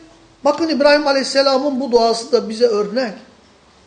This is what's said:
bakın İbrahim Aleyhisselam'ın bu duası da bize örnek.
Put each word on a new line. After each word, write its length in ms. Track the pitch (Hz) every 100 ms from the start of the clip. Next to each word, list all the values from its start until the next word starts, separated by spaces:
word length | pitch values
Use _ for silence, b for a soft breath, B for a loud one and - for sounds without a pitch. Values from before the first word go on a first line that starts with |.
| - - - _
bakın 240 | 277 294 320
İbrahim 380 | 277 285 294 294
Aleyhisselam'ın 760 | 277 254 269 277 262 294 262
bu 120 | 269
duası 400 | 233 226 226 -
da 160 | 226 202
bize 180 | 220 240
örnek. 480 | 208 202 220 247 - - _ _ _ _ _